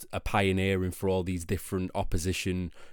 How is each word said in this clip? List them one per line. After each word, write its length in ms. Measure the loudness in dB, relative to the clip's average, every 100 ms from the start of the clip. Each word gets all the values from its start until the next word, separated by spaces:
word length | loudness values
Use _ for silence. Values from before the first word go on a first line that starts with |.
| -4
are 100 | -6
pioneering 720 | 0 4 4 4 4 2 0
for 160 | -2 0
all 140 | 0
these 220 | 0 -2
different 460 | -2 -4 -2 -2 -2
opposition 800 | -2 0 0 0 0 -2 -2 -4 -8 -16